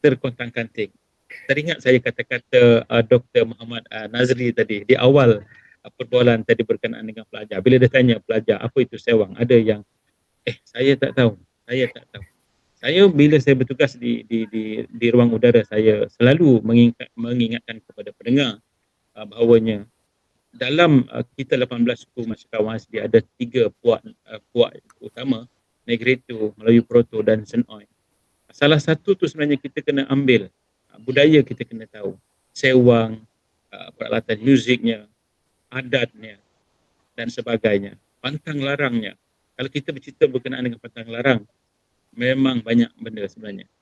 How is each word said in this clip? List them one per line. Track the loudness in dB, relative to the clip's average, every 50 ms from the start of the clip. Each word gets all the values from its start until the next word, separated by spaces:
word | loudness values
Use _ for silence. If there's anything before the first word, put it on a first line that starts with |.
| 4
terkontang-kanting. | 2 2 0 -6 -10 -8 -10 -14 -10 _ -10 -10 -10 _ -10 -10 -10 _ _ _ _ _ _ _ _ -20 -20 -6
Teringat | -4 -4 -4 -4 -6 -8 -2
saya | 2 2 2
kata-kata, | 4 2 -2 -8 -8 -10 _ -10 -10 _ _ 4 6 6 6 6 4 2
uh, | _ -2 -2 2
Doktor | 4 2 2 2 _ -2 -2 0
Muhammad, | 0 -6 _ -16 -14 -14 -14 _ _
uh, | -14 -14 -14 -8
Nazri | -4 -4 -2 -2 -2 -2 -2 -4
tadi | -2 -2 -4 -2 -4 -8 0
di | 0 0 2
awal, | 4 4 4 6 6 4 4 2 -4 _ _ -20 _ _ _ _
uh, | _ -20 _
perbualan | _ -10 _ 0 2 4 4 2 0 0
tadi | -2 -2 -2 0
berkenaan | -4 -4 -6 -6 -10 -10 -12 -14
dengan | -16 -16 -16 -18 _
pelajar. | -18 -18 -14 _ -10 -2 2
Bila | 2 4 4
dia | 4 2
tanya | 2 2 2 2 0 -2
pelajar, | _ -4 -4 -2 -2 -2 -4 -4
"Apa | -4 -4 _ -2 -2
itu | -2 -6 -8
sewang?" | _ 0 0 0 0 -2 -4 -6
Ada | 0 4 4
yang, | 4 4 2 -2 -4 -8 _ _ _ _ _ _ _ _ _ _ _ _
"Eh, | -12 -12 _ _
saya | _ _ -2 0 0 2 0
tak | -2 -4 0
tahu, | 0 0 0 0 _ _ _ _ _ _
saya | -8 -4 -4 -4 -4
tak | -6 -18 _ _
tahu." | -20 -20 -20 _ _ _ _ _ _ _ _ _ _
Saya | _ -6 -2 2 4 4 4
bila | 6 4 4 4 4 4
saya | 4 2 2
bertugas | 2 0 -6 0 -2 -2 -2 -2
di, | -8 -6 -4 -4 -6 -6 _
di, | -6 -6 -4 -4 -6
di, | -8 -8 -6 -8 -10 -10
di | _ -8 -2 -2 2
ruang | 4 4 4 2 2
udara, | 2 2 4 4 4 2
saya | _ -2 2 2 2 2 2 -2 -6 _
selalu | _ 4 4 4 6 6 4 4 4
mengingat-, | 2 2 4 6 4 4 2 _ -18 _ _
mengingatkan | -12 -8 -6 -2 -2 -2 -2 -4 -10 _ -14 -18 -18
kepada | _ -20 _ -18 -18 -18 _
pendengar, | _ -6 -2 0 0 0 -2 -6 -10 _ _ _ _ _ _ _ _ _ _ _
uh, | -20 -20
bahawanya | -18 -4 -2 2 2 4 2 2 -2 -6 -8 -12 _ _ _ _ _ _ _ _ _ _ _ _ _ _
dalam, | -8 -6 -2 2 2 4 4 4 4 2 0
uh, | -8 -12 -12 _ _
kita | -14 -6 _ -2
lapan | -2 -2 -4 -2 -2 -2
belas | -2 -2 -6 -12
suku | _ _ -12 -10 -10
masyarakat | -12 _ -14 _ -6 -4
orang | -4 -4 -6
asli | -10 _ _ -10 -10
ada | -4 0 0 0 0 _ _ _
tiga | -12 -6 -2 -2 -2 -2 _ _
puak, | -2 -2 -2 -2 _ -20 _ _ _ _
uh, | -20 -20 _ _ _
puak | -2 -2 -2 -2 -20 _ _ _ _
utama, | -20 -18 _ -10 -6 -6 -6 -6 -8 _ _ _ _ _ _ _ _
Negrito, | -6 -6 -2 0 -2 -2 -2 _ -16 -8 -8 -8 -8 _ -4
Melayu | 2 4 4 4 4
Proto | _ 0 0 0 _ -6 -4 0
dan | 0 0 -2 -4
Senoy. | -6 -6 -6 -6 _ -10 -20 -20 _ _ _ _ _ _ _ _ _ _ _ _ _ _
Salah | -2 0 2 2
satu | 0 0 -2 -4 -4 _ -4 -2
tu | _ -2
sebenarnya | -6 -4 -4 -2 -2 -2
kita | -4 -4 -12 _ -6
kena | -6 -4 -4 -4 -2 -2
ambil, | -2 0 2 2 2 2 0 -4 _ _ _ _ _ _ _ _ _
uh, | _
budaya | -12 -4 2 2 4 6 6 4
kita | 4 2 -6 _ -12
kena | _ -14 -18 -18 _
tahu. | _ -14 -14 -14 -14 _ _ _ _ _ _ _
Sewang, | _ -4 -2 2 2 4 6 6 4 4 2 -2 -6 -14 _ _ _ _ _ _ _ _ _ _ -20
uh, | -20 -20 -20 _
peralatan | _ -10 -6 -6 -6 -4 -6 -8 -4 0
muziknya, | 0 0 0 0 -2 -4 -2 -2 -6 -6 -6 -14 _ _ _ _ _ _ _ _ _ _ _ _ _
adatnya | -14 -14 -8 -6 -4 -4 -4 -6 _ -20 -20 -20 -20 _ _ _ _ _ _ _ _ _ _ _ _ _ _ _ _
dan | -12 -12 -12
sebagainya, | -12 -12 -6 -6 -6 -2 0 0 0 0 -4 -8 -16 _ _ _ _ _
pantang | -10 -10 -10 -10 _ -10 -8 -6
larangnya. | -4 -4 -4 -4 -4 -4 -2 -4 -6 -6 -14 _ _ _ _ _ _ _ _
Kalau | -12 -12 -8
kita | _ -10 -10 -8 -12
bercerita | -12 _ -20 _ _ 0
berkenaan | 0 0 -6 _ -8 -8 -6 -6
dengan | -8 -8 -10 -18
pantang | -20 _ -18 -16
larang, | -14 -12 -4 -2 -2 -2 -2 -4 _ _ _ _ _ _ _ _ _ _ _ _ _ _
memang | -6 -4 -4 0 0 0 0 -2 -4 -4
banyak | 0 0 0 0 0 _ _
benda | -18 -16 -12 -12 -12 -12
sebenarnya. | _ -16 -18 -16 -16 -16 -20 _ _ _